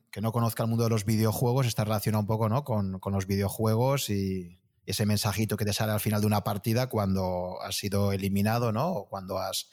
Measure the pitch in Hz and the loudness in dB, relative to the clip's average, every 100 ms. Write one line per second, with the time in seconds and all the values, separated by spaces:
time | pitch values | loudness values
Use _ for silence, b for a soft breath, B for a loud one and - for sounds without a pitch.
0 | _ - 110 117 113 - 113 117 117 113 | _ -4 -2 0 0 0 0 2 2 2
1 | 98 110 110 104 120 127 123 - 107 107 | 2 2 2 2 2 2 0 0 0 0
2 | - 107 104 110 110 123 143 107 98 92 | 0 0 0 0 2 0 0 -2 -2 -4
3 | 98 98 95 98 95 - 110 110 131 139 | -2 -2 0 0 0 0 2 2 2 0
4 | - 101 95 92 87 87 _ _ - 101 | 0 -2 -2 -4 -8 -16 _ _ -4 0
5 | 104 104 104 95 110 104 104 - 107 107 | 2 2 0 0 -2 -2 -2 -2 0 0
6 | 104 104 104 104 107 101 113 113 127 110 | 0 2 2 2 0 -2 0 0 0 0
7 | 98 95 92 90 90 90 98 - 101 101 | 0 0 0 -2 -4 -8 -8 -6 -2 0
8 | 101 98 98 98 104 117 120 107 160 160 | 2 0 0 2 2 2 0 0 0 -2
9 | 92 98 92 92 95 95 - | -6 -10 -6 -6 -4 -6 -8